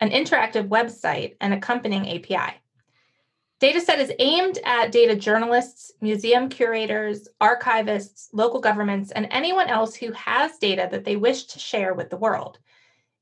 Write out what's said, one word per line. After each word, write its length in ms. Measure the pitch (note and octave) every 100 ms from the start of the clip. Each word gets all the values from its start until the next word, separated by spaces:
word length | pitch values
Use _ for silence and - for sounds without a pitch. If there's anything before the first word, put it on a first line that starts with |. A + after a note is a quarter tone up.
an 100 | G#3+
interactive 580 | C4 D#4 C4+ A3+ A3 G3+
website 680 | G#3+ A#3 - E3 D3+ - -
and 140 | G3+
accompanying 500 | G3 - B3 A3 G3
A 140 | G3 E3+
P 180 | - F#3+
I. 200 | - - _ _ _ _ _ _ _ _ _ -
Dataset 380 | C4+ E4+ F4 D4
is 140 | C4+ -
aimed 400 | C4+ E4 F#4+ F#4
at 260 | - A#3+ A3
data 240 | A#3 A#3
journalists, 800 | G#3 G#3+ A3 A#3 A#3+ B3 - - -
museum 480 | G#3+ G#3 A3+ A#3+ C4
curators, 800 | - A#3 A3+ A3 G#3+ G#3+ G#3 - -
archivists, 840 | G#3+ A#3+ B3+ A3+ G#3+ G#3 G3+ - -
local 280 | G#3+ A#3 B3
governments, 520 | G#3+ G#3 G3+ G3 G3
and 160 | - G#3
anyone 380 | C4 E4 F#4 F4+
else 260 | A3 A3
who 160 | - A#3
has 480 | A3+ - A#3 D#4 -
data 300 | G#3 F#3+ F#3
that 140 | G3
they 100 | G3+
wish 300 | G#3 A#3 C4
to 160 | - -
share 340 | - A3 F#3+
with 160 | F#3 E3
the 60 | F3+
world. 420 | A3 E3 - - _ _ _ _ _ _